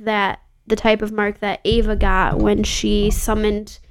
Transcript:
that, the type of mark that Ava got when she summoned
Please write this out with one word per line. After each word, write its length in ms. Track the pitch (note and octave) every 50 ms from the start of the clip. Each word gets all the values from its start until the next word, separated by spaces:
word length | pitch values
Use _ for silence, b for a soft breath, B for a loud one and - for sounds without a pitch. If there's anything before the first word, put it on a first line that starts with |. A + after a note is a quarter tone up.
that, 400 | G#3+ A3 G#3+ G#3 G3 F#3+ - - _ _ _ _ _
the 100 | - A3
type 240 | G#3+ - A3+ G#3+ G#3+
of 100 | G#3+ G#3
mark 260 | A3 G#3+ G#3 G3+ G3+ -
that 200 | G#3 G3+ G3 - -
Ava 300 | G3+ A3+ A#3 A3 G#3+ G#3+
got 440 | G3+ G3+ F#3+ F#3 F#3 F#3 - - -
when 260 | G#3+ G#3 G#3 G#3 G#3
she 460 | - - - - G#3+ G#3 G#3+ G#3 G#3+
summoned 680 | G#3+ - - - A3 G#3+ G#3+ G#3+ G#3 G#3 G#3+ - - - - -